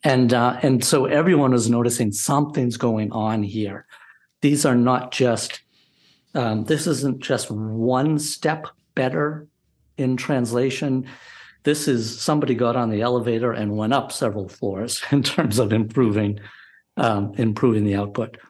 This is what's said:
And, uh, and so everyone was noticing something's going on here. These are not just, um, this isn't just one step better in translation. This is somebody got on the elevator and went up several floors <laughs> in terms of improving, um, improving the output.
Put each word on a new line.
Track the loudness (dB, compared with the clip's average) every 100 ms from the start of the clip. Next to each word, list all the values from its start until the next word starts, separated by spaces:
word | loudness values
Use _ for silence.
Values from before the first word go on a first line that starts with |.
And, | 4 4 4
uh, | 4 2 2
and | 2 2
so | 4 2 2
everyone | 2 4 4 4
was | 4 2
noticing | 2 2 0 -2
something's | -2 0 0 0 0 -2 0
going | -2 0 -2
on | -2 -2 -2
here. | -2 -4 -6 -8 -16 -20 -20 _ _ _
These | 0 2
are | 2 4
not | 4 2 -2
just, | 0 2 2 -4 -12 _ _ _ _ _ _ _
um, | -4 -2 -2
this | -2 -2 0
isn't | -2 -2 -4
just | -2 -4 -2
one | -6 -6 -2 0 2 2 0
step | -2 -4 -4 -4 -8 _ _
better | -4 -2 -2 -4 -6 -14 _ _ _ _ -4
in | -2 -2
translation. | -2 -2 0 0 -2 -2 -2 -2 -4 -14 -20 -20 -20 _
This | -2 0 0
is | 0 -2 -4
somebody | 0 0 2
got | 2 2 2
on | 0
the | 0
elevator | 0 0 0 0 0
and | -2 -2 -2
went | 0
up | 0 -2
several | -4 -4 -4 -8
floors | -6 -6 -4 -6 -6 0
<laughs> |
in | 0
terms | 2 0 0 2
of | 2
improving, | 2 0 2 2 2 0 -4 -10 -20 -20 _ _ -2
um, | 0 0 -4 -2
improving | -2 2 2 2
the | 0 0
output. | -2 -6 -8 -10